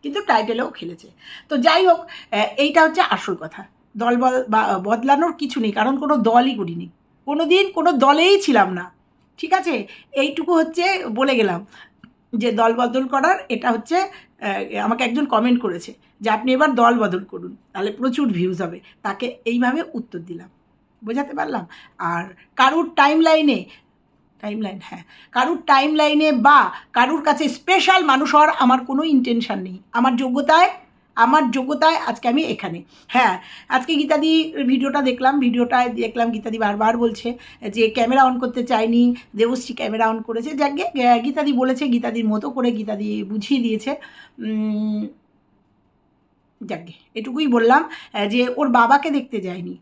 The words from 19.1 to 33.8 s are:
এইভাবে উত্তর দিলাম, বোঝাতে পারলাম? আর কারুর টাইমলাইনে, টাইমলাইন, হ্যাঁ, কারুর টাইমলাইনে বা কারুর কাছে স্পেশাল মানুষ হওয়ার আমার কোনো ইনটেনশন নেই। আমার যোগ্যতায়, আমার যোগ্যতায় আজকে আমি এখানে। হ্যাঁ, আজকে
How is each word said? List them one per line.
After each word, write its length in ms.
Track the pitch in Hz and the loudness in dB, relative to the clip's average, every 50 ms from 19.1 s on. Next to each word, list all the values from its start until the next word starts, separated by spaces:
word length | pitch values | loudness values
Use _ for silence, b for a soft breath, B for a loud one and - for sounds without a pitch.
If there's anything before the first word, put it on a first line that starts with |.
| 196 - 247 240 240 - _ | -8 -6 -8 -10 -10 -6 _
এইভাবে 380 | 233 233 240 254 247 262 311 330 - - | -2 0 0 0 0 0 -2 -4 -6 -8
উত্তর 260 | 240 - _ - 175 | -12 -12 _ -12 -14
দিলাম, 300 | 170 180 175 170 - - _ _ _ _ _ _ _ _ _ _ 226 | -14 -12 -16 -16 -16 -20 _ _ _ _ _ _ _ _ _ _ -10
বোঝাতে 280 | 208 233 269 285 277 - | -6 -6 -6 -6 -6 -6
পারলাম? 340 | 285 - 294 277 214 175 - B B B B B | -6 -6 -4 -6 -8 -8 -10 B B B B B
আর 260 | - 175 170 170 175 175 190 180 b b b _ | -8 -6 -4 -4 -4 -6 -10 -14 b b b _
কারুর 360 | - 254 262 294 330 311 - - | 2 2 4 4 0 -2 -2 0
টাইমলাইনে, 720 | - 277 285 302 320 320 320 320 311 311 294 247 190 180 B B B B _ _ _ _ _ _ _ _ _ _ _ | 2 2 4 4 4 4 4 4 4 4 2 0 0 -4 B B B B _ _ _ _ _ _ _ _ _ _ _
টাইমলাইন, 380 | - 208 208 220 214 196 196 185 - | -12 -10 -8 -8 -8 -8 -10 -12 -16
হ্যাঁ, 200 | - 180 175 165 b b b b b | -18 -18 -20 -20 b b b b b
কারুর 300 | - 240 262 302 349 339 - | -2 -2 0 0 -2 -4 2
টাইমলাইনে 680 | - 277 269 277 302 311 302 302 294 294 294 311 311 | 4 4 4 4 2 2 2 2 4 4 4 2 2
বা 400 | 285 240 214 277 294 277 220 180 B B B B - | 2 4 6 6 6 6 6 4 B B B B 2
কারুর 280 | 240 247 262 311 311 | 2 2 2 2 -2
কাছে 280 | 294 311 285 - 320 285 | 0 0 0 2 0 -4
স্পেশাল 540 | - - _ - 370 381 - - 370 370 349 | -4 -6 _ 2 2 2 4 4 4 4 4
মানুষ 320 | 302 262 269 294 - - | 2 2 2 2 2 4
হওয়ার 140 | 294 302 302 - - | 6 6 6 4 2
আমার 260 | 277 247 262 254 247 | 4 4 4 2 0
কোনো 180 | - 269 269 311 | -2 -4 -2 0
ইনটেনশন 560 | 330 294 262 247 247 233 233 233 - 208 190 | 2 2 2 2 2 -2 -2 -2 -4 -6 -6
নেই। 180 | 185 185 185 190 - _ | -6 -10 -12 -16 -18 _
আমার 240 | - 233 240 262 247 | -2 0 2 2 2
যোগ্যতায়, 540 | 240 269 254 247 277 285 285 311 330 359 370 - - - _ _ _ _ _ _ | 0 -2 -2 -2 -2 2 4 6 6 6 4 2 -8 -18 _ _ _ _ _ _
আমার 360 | - 233 240 277 311 294 240 | 0 2 4 4 4 2 2
যোগ্যতায় 440 | 208 269 254 262 302 - 311 311 330 | -2 -2 -2 -2 -2 2 2 2 2
আজকে 320 | - - - 214 - - | 2 -4 -6 -6 -4 -2
আমি 160 | 247 240 294 320 | 0 0 0 0
এখানে। 400 | - 190 - - 185 165 175 - b b b b | -2 -6 -8 -8 -10 -10 -10 -14 b b b b
হ্যাঁ, 320 | b - 247 254 214 185 - B B B B B B | b 0 2 2 2 0 -2 B B B B B B
আজকে 260 | - 262 | -2 -2